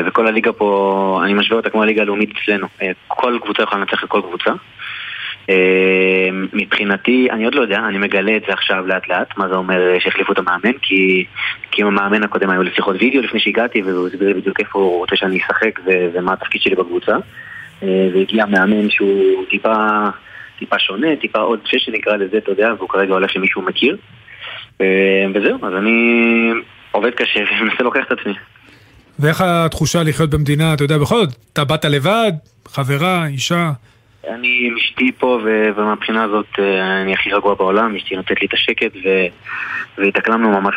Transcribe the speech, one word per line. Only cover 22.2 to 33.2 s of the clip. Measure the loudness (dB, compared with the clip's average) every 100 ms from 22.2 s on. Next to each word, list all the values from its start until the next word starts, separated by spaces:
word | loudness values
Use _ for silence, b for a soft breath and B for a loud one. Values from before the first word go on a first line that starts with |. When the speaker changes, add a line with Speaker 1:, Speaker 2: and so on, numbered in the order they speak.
| 0 -2
Speaker 1:
אתה | -2
יודע, | 0 0 0
והוא | -2
כרגע | 0 2
הולך | 2 0 0
למישהו | -2 -2
מכיר. | -4 0 0 0 -8 -20 B B B B B -2
אה, | 2 4 4 2 2
וזהו, | 0 0 0
אז | -4
אני | -2 2 2 4 4 4 2 2 -2 -6 -18 -6
עובד | -2 0 0
קשה | -2 -2 -2
<laughs> | 0
ומנסה | -2 0
להוכיח | 0 0 -2
את | -4
עצמי. | -4 -8 -12 -20 B B B B _ 0
Speaker 2:
ואיך | 0 2
התחושה | 2 2 0 0 0 2
לחיות | 0 2 0
במדינה, | 2 2 2 2
אתה | 2
יודע, | 2 2
בכל | 2 2 2
זאת, | -2 _
אתה | -2 0
באת | 0 2
לבד, | 2 2 2 2 -2 -8 _ -12
חברה, | -6 -2 0 0 0